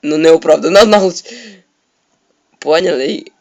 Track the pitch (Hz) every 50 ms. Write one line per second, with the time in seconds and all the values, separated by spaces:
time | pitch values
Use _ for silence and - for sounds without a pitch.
0 | - 147 151 156 160 160 165 160 - - 156 - - 160 180 196 214 214 214 208
1 | 190 185 170 - - - - 240 240 220 196 185 _ _ _ _ _ _ _ _
2 | _ _ _ _ _ _ _ _ _ _ _ _ - 147 151 165 185 180 160 127
3 | 131 147 107 - - - _ _